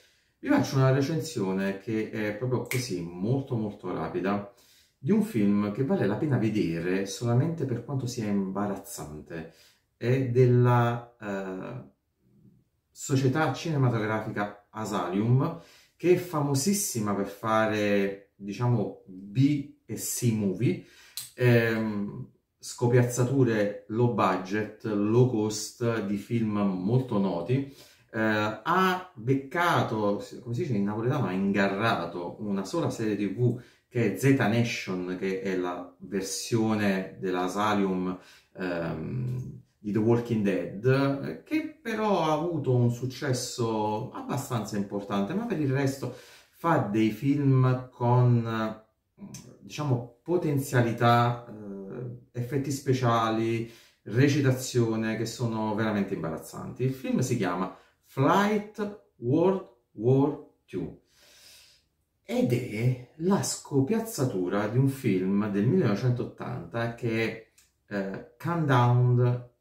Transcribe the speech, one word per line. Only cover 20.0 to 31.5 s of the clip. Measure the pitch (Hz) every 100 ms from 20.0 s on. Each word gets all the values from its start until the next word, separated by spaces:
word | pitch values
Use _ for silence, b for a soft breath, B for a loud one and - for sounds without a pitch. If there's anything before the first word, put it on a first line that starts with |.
| - - 120
movie, | 107 98 90 135 185 B B B B B -
ehm, | 123 117 113 110 110 104 101 127 - _ _ _
scopiazzature | - - 120 123 120 123 123 139 113 107 101 - -
low | 110 120
budget, | 107 98 92 92 107 107 -
low | 113 101 104 117 120
cost | 110 107 104 - - 117 113 98
di | 101
film | - 117 110 104
molto | 101 92 95 123 - 104
noti. | 98 85 85 135 139 B B B _
Eh, | 110
ha | 110 107 107 - 160 185 185 180 -
beccato, | 120 117 135 - 170 175 131 - 110 104 101 - -
come | 117
si | 120
dice | 165
in | 101
napoletano, | 101 107 120 147 92
ha |
ingarrato | 95 98